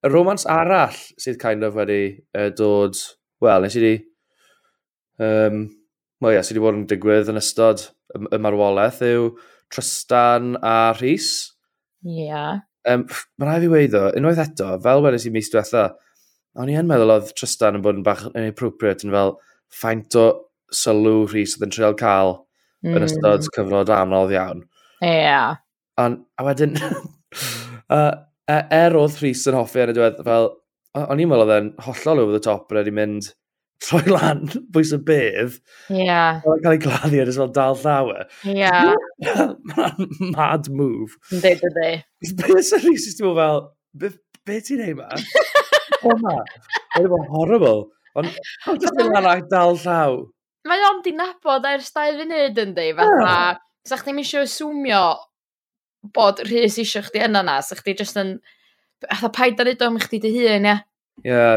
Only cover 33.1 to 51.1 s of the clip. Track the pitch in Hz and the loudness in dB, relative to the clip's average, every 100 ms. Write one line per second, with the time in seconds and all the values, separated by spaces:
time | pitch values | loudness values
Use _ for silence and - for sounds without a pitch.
33.1 | 104 101 _ _ _ _ _ - 170 165 | -4 -10 _ _ _ _ _ 0 0 2
34.1 | 185 156 147 151 240 - 165 156 147 147 | 2 2 -2 -6 -10 -2 0 0 -2 0
35.1 | 151 113 98 123 127 _ - - 190 185 | 2 2 -2 -6 -6 _ -20 -6 -2 0
36.1 | 170 165 160 156 160 165 160 147 123 151 | 2 2 2 0 2 2 2 0 -2 0
37.1 | 147 127 127 131 139 131 135 151 139 127 | 2 0 0 -2 0 0 0 0 0 -2
38.1 | 95 - - 196 196 190 180 175 440 - | -6 -12 -10 -6 0 2 4 4 2 -2
39.1 | - - 440 - - - 220 180 - 190 | -8 -4 0 -2 -4 -8 -4 -4 -4 -8
40.1 | - 185 147 151 156 147 139 139 113 110 | -6 -6 -2 0 0 -4 -2 -2 -2 -10
41.1 | - _ 180 185 175 175 160 160 165 - | -14 _ 0 2 2 0 -2 -4 -4 -12
42.1 | _ 165 185 170 370 - 392 302 311 208 | _ -12 -4 4 4 4 2 2 2 -2
43.1 | 175 196 165 156 147 - _ _ 143 202 | -4 -2 2 2 0 -4 _ _ -10 -10
44.1 | - _ _ - 214 214 269 202 139 - | -10 _ _ -10 -10 -6 -6 -6 -8 -10
45.1 | 131 - - - 571 - 587 - 571 247 | -12 -2 -2 2 0 2 -2 0 0 0
46.1 | 226 220 143 107 - _ - - - 185 | 0 -2 -6 -8 -18 _ -10 -4 0 2
47.1 | 175 135 151 165 233 139 107 104 _ _ | 0 -2 -4 0 4 4 2 -2 _ _
48.1 | 139 165 - - - - 330 339 277 226 | -8 -8 -10 -16 -10 -6 -2 -2 0 2
49.1 | 208 185 180 - 185 175 175 170 170 147 | 2 4 2 2 4 4 2 -2 0 0
50.1 | 123 - _ _ _ 302 359 403 381 359 | -2 -8 _ _ _ -4 2 2 2 -4